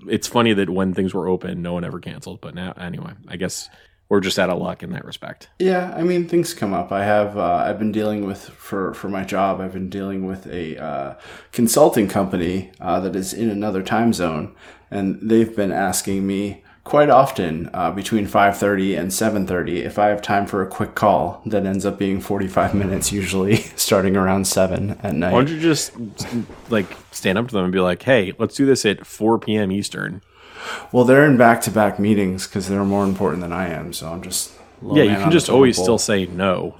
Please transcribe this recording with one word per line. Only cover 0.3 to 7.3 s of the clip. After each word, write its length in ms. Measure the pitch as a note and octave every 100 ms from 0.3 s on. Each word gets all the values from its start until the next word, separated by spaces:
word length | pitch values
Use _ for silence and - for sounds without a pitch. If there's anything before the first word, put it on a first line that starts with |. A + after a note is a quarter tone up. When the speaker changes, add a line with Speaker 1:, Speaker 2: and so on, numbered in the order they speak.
| A#2+ A#2
Speaker 1:
that 160 | G2 F#2
when 240 | F#2 F#2+
things 180 | F2+ F#2+
were 140 | F#2+ F2
open, 340 | F2+ F#2 F2+
no 100 | F2
one 100 | F2
ever 160 | F2 F2
canceled. 420 | F2 - - F2+
But 120 | -
now, 200 | F2 F2+
anyway, 400 | - F2 - - - -
I 80 | F2
guess 300 | F2+ - - _ _ _ _
we're 100 | G2+
just 180 | F#2 F#2
out 140 | F2+
of 80 | F2
luck 240 | F2+ F2+
in 80 | E2+
that 140 | - -
respect. 440 | - - - - _
Speaker 2:
Yeah, 340 | F#3 F3+ F3+ -
I 60 |
mean, 240 | E3+ F3+ F3
things 260 | E3+ D#3+
come 200 | - G2+
up. 180 | F#2 -
I 120 | G2
have, 320 | G2+ G#2 G2+